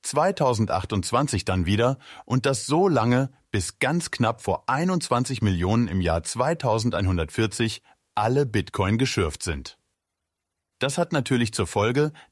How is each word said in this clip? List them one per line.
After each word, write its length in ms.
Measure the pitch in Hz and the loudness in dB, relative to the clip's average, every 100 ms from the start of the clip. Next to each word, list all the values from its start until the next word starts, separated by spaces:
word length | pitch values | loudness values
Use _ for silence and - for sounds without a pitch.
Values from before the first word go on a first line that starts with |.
Zweitausendzweiundzwanzig 1400 | - 139 175 196 135 113 110 85 95 104 - 120 147 98 | -4 0 0 2 2 2 0 -2 -2 -4 0 0 2 -2
dann 220 | - 92 82 | 0 0 2
wieder 320 | 101 120 139 - - - | 2 2 0 -10 -20 -2
und 200 | 127 139 | 0 0
das 200 | 135 - | -2 0
so 220 | 151 196 | 2 4
lange, 440 | 135 113 123 135 _ _ | 4 4 2 0 _ _
bis 300 | 104 - - | -4 -4 -4
ganz 320 | 131 170 165 | -2 -2 -4
knapp 300 | - 110 113 | -2 0 0
vor 280 | - 92 - | -2 -4 -2
einundzwanzig 720 | 131 180 180 - 120 127 131 | 0 0 0 0 0 0 0
Millionen 460 | 107 90 90 113 113 | 0 2 2 0 0
im 120 | 95 | -2
Jahr 220 | 85 82 | 0 0
zweitausendeinhundertvierzig 1600 | - 110 131 165 127 110 117 82 98 87 78 - 113 - 113 - _ _ _ | -4 -2 -2 0 0 0 0 -2 0 0 -2 -2 -2 0 -4 -4 _ _ _
alle 320 | - 110 131 139 | -2 0 2 0
Bitcoin 520 | 107 - - 95 113 | -2 -4 -2 0 2
geschürft 440 | 131 - 82 - | 0 0 -2 -2
sind. 380 | - 71 65 - _ _ _ _ _ _ _ _ _ _ | -6 -6 -10 -20 _ _ _ _ _ _ _ _ _ _
Das 200 | 131 143 | -4 -2
hat 140 | 170 | 0
natürlich 420 | 156 120 127 117 | 0 0 2 0
zur 120 | - 101 | 0 -2
Folge, 480 | 104 107 123 151 151 - | 2 2 2 0 -2 -12